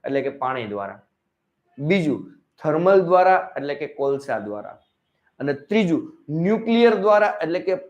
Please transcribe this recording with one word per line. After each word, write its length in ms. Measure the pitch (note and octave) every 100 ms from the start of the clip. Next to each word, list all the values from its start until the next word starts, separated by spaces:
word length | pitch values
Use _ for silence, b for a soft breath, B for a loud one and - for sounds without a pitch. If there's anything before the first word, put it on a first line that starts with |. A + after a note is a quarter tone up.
એટલે 180 | C#3 C#3
કે 80 | C3+
પાણી 360 | C#3 B2+ C3 A2
દ્વારા, 340 | G2+ G2 G2 _ _ _ _ _ _ _ -
બીજું 420 | D3 G3 D#3 G#2+ - - _ _
થર્મલ 400 | D#3+ D3+ F#3 G3 E3+
દ્વારા 340 | F3+ F#3 F#3 - -
એટલે 180 | C#3+
કે 120 | C#3+ D3
કોલસા 460 | - C#3 C#3 C3+ A2+
દ્વારા, 360 | G#2 G#2 G#2 G#2+ _ _ _ _ _ -
અને 120 | C#3
ત્રીજું 500 | C#3 - G#3+ F#3 D#3 - - -
ન્યુક્લિયર 640 | D#3 F3 A3+ A3+ A#3 A#3 G#3
દ્વારા 340 | G3+ G#3 G#3 -
એટલે 180 | D#3+ F3
કે 140 | F#3 F#3 -